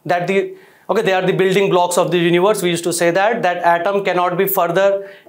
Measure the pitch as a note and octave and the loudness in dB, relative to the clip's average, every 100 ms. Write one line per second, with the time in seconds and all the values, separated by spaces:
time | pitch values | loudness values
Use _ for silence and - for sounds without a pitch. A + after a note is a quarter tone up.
0 | D#3+ F3 F3 G3 F#3+ - - _ - G3 | -4 -4 0 -2 -2 -10 -20 _ -4 0
1 | F#3 F#3 F#3 F3 F#3+ F#3+ G3 F3+ F3 F#3 | 2 0 0 0 0 2 2 2 2 0
2 | D#3+ F3 E3+ F3 G3 G#3+ F3 E3+ F3 E3+ | 0 0 2 2 2 0 -2 -2 -4 0
3 | E3+ F3+ G#3 A#3+ F3+ F3 E3+ E3+ F#3+ G3+ | 0 2 0 0 -2 0 0 0 0 -2
4 | F#3+ F3+ F3+ F3 F#3+ - E3+ F3 G3 G3 | -2 0 0 0 -2 0 0 2 2 0
5 | - - | -6 -18